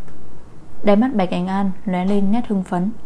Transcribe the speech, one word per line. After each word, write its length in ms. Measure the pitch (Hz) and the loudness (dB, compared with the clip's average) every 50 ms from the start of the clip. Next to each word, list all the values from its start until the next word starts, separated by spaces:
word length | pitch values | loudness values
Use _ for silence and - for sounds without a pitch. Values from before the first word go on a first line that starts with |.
| - - - - - - - - - - - - - - - - - | -2 0 0 0 0 0 0 -2 -4 -8 -12 -12 -8 -4 0 2 4
Đáy 140 | 202 202 | 4 4
mắt 180 | 208 233 262 269 | 4 4 2 2
Bạch 160 | 208 185 175 | 0 -2 0
Ánh 160 | 180 175 175 | -2 -4 -4
An 240 | 190 190 196 202 196 185 - - | -2 -2 -2 0 0 -2 -2 -4
lóe 200 | 202 180 180 180 | -4 -2 -2 0
lên 280 | 190 208 202 202 196 208 | 0 2 2 4 4 2
nét 140 | 240 233 - | 2 0 0
hưng 140 | 214 190 185 | -2 -2 -2
phấn. 280 | - 185 175 180 208 220 - - | -2 -2 -2 -2 -2 -2 -4 -4